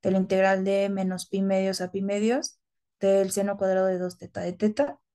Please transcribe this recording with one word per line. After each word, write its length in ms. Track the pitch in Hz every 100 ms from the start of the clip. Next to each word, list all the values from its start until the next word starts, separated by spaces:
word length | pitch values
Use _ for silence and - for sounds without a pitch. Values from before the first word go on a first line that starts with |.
de 80 | 202
la 80 | 190
integral 460 | 190 190 190 190
de 260 | 190 196 196
menos 380 | 196 185 185 -
pi 160 | 196
medios 380 | 196 190 190 185
a 100 | 180
pi 100 | 196
medios 580 | 196 202 220 254 - _ _ _ _ _
del 320 | 196 196 190
seno 260 | 196 196 202
cuadrado 280 | 190 190 190
de 140 | 180
dos 180 | 180 180
teta 240 | 180 190
de 120 | 175
teta 460 | 180 214 214 285 - _